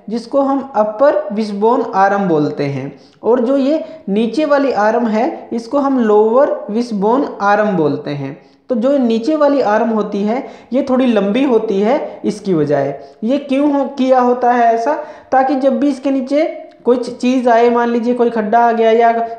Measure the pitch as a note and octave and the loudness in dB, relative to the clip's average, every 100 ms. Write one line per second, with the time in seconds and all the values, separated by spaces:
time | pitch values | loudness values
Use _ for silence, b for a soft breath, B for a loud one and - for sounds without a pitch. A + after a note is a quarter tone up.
0 | - A3+ - C#4 C4+ C#4 - G#3 G#3+ - | -10 -8 -2 0 0 -2 -2 -2 -2 2
1 | - - - G#3 G#3 G3+ A3 B3 - F#3+ | 2 2 -2 -4 -4 0 0 2 0 2
2 | G3 G3+ F#3+ D#3 D3 D3 C#3+ C3+ C#3 - | 2 2 0 0 0 -2 -4 -4 -8 -12
3 | B B A3 B3+ A#3 C#4 C4 D#4 - B | B B 0 0 2 0 0 -2 -4 B
4 | - G3+ A#3 D#4 D4+ C#4+ C#4 G3 G#3+ A#3 | -4 -2 -2 -2 0 2 0 0 0 0
5 | A#3 G#3+ D4 - - A#3 - C#4+ C#4 C4 | 0 0 -2 -6 -8 -8 -4 -2 0 2
6 | A3 G#3 A3 A#3+ D4 - - G#3+ A#3+ G#3 | 4 4 4 4 2 -2 -4 -4 -4 -2
7 | G#3 C4 C#4+ - G3+ G#3 G#3 F3+ D3 C#3 | 0 0 -2 -2 0 2 2 0 0 -2
8 | D3 C#3+ C3+ D3 b b - A#3+ B3+ C#4+ | -6 -8 -8 -12 b b -6 -2 0 2
9 | A#3+ A3+ A3+ D#4 C#4+ C#4 G3+ A3 A#3 A3 | 2 0 0 2 2 2 2 0 0 -2
10 | G3+ G3+ G#3 B3+ - B B B3 C4 B3+ | -2 -2 -2 -4 -6 B B -4 0 0
11 | B3+ G#3 G3 A#3 C#4 A3 - G3 G#3 D4 | 2 2 0 0 2 0 0 -2 0 -2
12 | - - G#3+ G3+ G3 E3 D3 C#3 C3+ - | -4 -8 -6 -4 -2 0 0 0 -2 -6
13 | B B A3 C#4 C#4 C4 D4 C#4 B3+ C4 | B B -4 -2 -2 0 0 0 -2 -2
14 | B3+ B3+ B3 B3 A#3+ B3 A#3 A3+ C4+ D#4 | 2 4 2 2 2 2 2 2 0 -4
15 | B B B C4 C4 C#4 C4+ A#3 C#4+ B3+ | B B B 0 2 2 0 2 0 -2
16 | C#4 C4+ A#3+ C#4+ E4 - - - A#3 B3 | -2 -2 -2 0 -2 -6 -16 -6 0 0
17 | A#3+ - B3 B3+ A#3+ A3+ A#3+ A#3+ A#3 A#3 | -2 -4 -2 0 2 4 4 2 0 -2
18 | A#3 B3 A#3 A#3 G3+ A#3 A#3+ A3+ A3+ A3+ | -2 0 0 0 0 2 2 2 2 4
19 | A#3 A#3 A3+ | 4 2 -4